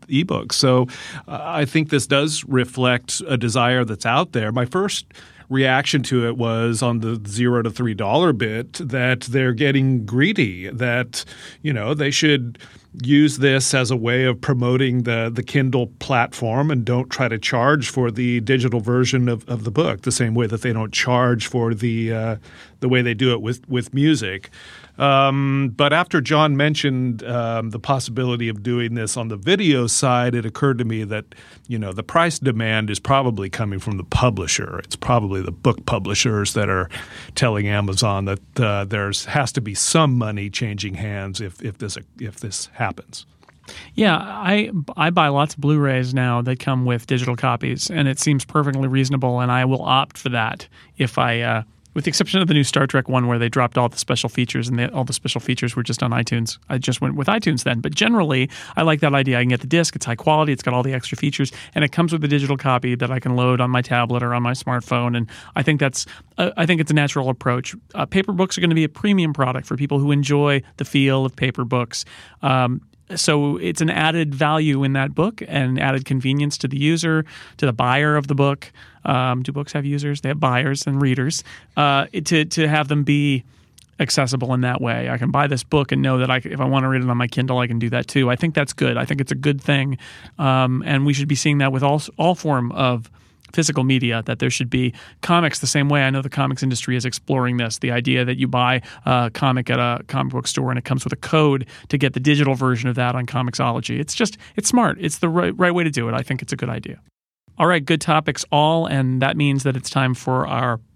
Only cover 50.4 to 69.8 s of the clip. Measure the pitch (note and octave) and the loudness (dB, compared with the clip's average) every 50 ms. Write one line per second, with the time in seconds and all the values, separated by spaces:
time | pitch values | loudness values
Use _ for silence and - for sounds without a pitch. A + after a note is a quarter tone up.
50.4 | A2 A2 - - - - - - - - _ - C#3 A#2+ - - C3 B2 A#2 A#2 | -2 -2 -4 -8 -12 -18 -20 -20 -20 -18 _ -2 -2 0 2 0 0 2 0 0
51.4 | A#2 A#2+ A2+ A2 A2+ - _ _ _ _ _ D3+ D3 F3 C#3+ - - - - F#3+ | 0 0 0 -2 -2 -6 _ _ _ _ _ -4 -4 -2 0 0 0 0 2 2
52.4 | F#3 E3 D3+ D3 C#3 - - C3+ D3 C3+ - C3+ B2 - C3 B2+ B2 A#2+ A#2+ A#2 | 2 4 4 4 4 4 2 2 2 2 2 0 0 2 0 0 2 2 2 0
53.4 | A#2 A#2 A#2 C3+ B2 A#2+ - B2+ B2 A#2 - - - - B2+ A#2+ - B2 - - | 0 0 2 2 2 2 2 2 0 0 0 -4 -4 -2 -2 -2 -2 -2 -2 -2
54.4 | B2 A2+ - C3 A#2 A#2+ B2+ A#2+ A#2+ C3 A#3 D#3 B2+ B2 C3 - - C3 - C3 | -2 -2 -2 -4 -2 -2 0 -2 -2 -2 -2 -2 -4 -2 -4 -6 -6 -6 -6 -4
55.4 | - - C3 - - B2 - C3 A#2+ - B2 - C3 B2 A2+ B2 A#2 - B2+ A#2 | -2 -2 -2 -2 -2 -4 -4 -4 -4 -4 -2 -2 0 0 0 0 0 0 0 -2
56.4 | A2+ A2 - - _ - C#3 B2+ B2+ - B2 - - C3 C#3 D3+ C#3 - G#3 A3+ | -2 -4 -6 -10 _ -6 -6 -4 -2 -2 -2 -2 -2 -4 -2 -2 0 0 0 2
57.4 | A3 F3+ C3 B2 - - B2+ A2+ - D3 D3+ - G#3 A3 A#3 A3 F3 D3+ C#3 C3 | 2 0 0 0 -2 -2 -2 -2 -2 -4 -2 0 2 2 4 2 2 2 2 0
58.4 | C3 C3 - - - - - - D#3 E3 D#3 D3 E3 D3 C#3 C#3 C3+ C3+ B2+ A#2+ | 0 -2 -4 -10 -16 -6 -2 0 2 2 4 4 2 2 4 2 2 2 2 2
59.4 | B2 B2 B2+ B2 - C3 D3+ E3+ E3 - - - - B2 A#2 A2 - D#3 D#3 D#3 | 2 2 0 0 0 0 2 2 2 2 -2 -4 -4 -4 -4 -2 2 2 4 4
60.4 | D#3 D3 C#3 B2 - C3 B2 B2 B2+ C3+ C3 B2+ - - - - - D3 - - | 4 2 0 0 -2 0 0 0 0 0 -2 -4 -6 -6 -6 -2 -2 -2 0 0
61.4 | C#3 B2+ - - - - - - D3+ C#3 - - E3+ E3 E3 D#3+ D3+ D3 D3 C#3+ | -2 -4 -4 -10 -18 -6 -2 0 0 0 2 0 0 0 0 0 0 0 2 0
62.4 | C#3 C#3 C#3+ C3 - C#3 B2+ B2 B2 B2+ B2 A#2+ B2+ A#2+ C3 B2+ - B2 B2 B2 | 0 0 -2 -2 0 0 0 0 0 -2 -2 -2 -2 -2 -4 -4 -2 -2 0 2
63.4 | B2 B2+ B2+ B2 B2 B2 B2+ B2 B2 - B2+ A#2+ A#2+ A2+ B2 B2 B2 A#2+ A#2+ B2 | 2 2 2 2 2 2 0 0 0 0 0 0 0 0 0 -2 -2 -2 -2 0
64.4 | A#2+ A#2+ B2+ B2 - - B2+ B2 A#2 - B2+ A#2+ A#2+ A#2+ A#2+ A#2+ A#2 A2 - - | 0 -2 -2 -4 -4 -4 -4 -4 -2 -2 -2 0 0 0 0 -2 -2 -4 -8 -14
65.4 | - - - - C#3 - D3+ C#3 D3 C3+ C3 - - - - - - _ _ - | -20 -6 -4 0 2 2 2 2 2 0 -2 -4 -8 -10 -14 -20 -20 _ _ -2
66.4 | F3+ F3+ - - E3+ D#3 F3+ D#3+ D#3 - D3+ D#3 D3 C#3 - D3+ C3 C3 B2+ - | -2 0 0 0 2 2 2 2 2 2 2 2 2 2 0 0 -2 -2 -2 -2
67.4 | - C3+ B2 B2 B2 - - - - _ - - D3+ - - F#3+ F#3+ - G3+ F3 | 0 0 0 0 -2 -6 -12 -14 -18 _ -6 -6 -4 0 0 0 0 0 0 0
68.4 | F#3 F#3 - - F3 E3+ E3 D#3+ D#3 D3+ - - - G#3 G3+ F#3+ E3+ D#3 D3 - | 0 0 0 0 2 2 4 4 2 0 -2 -2 0 2 2 4 2 2 2 0
69.4 | C#3 B2+ B2+ C3 C#3 - D3+ B2+ | 0 0 0 -2 -4 -6 -4 -4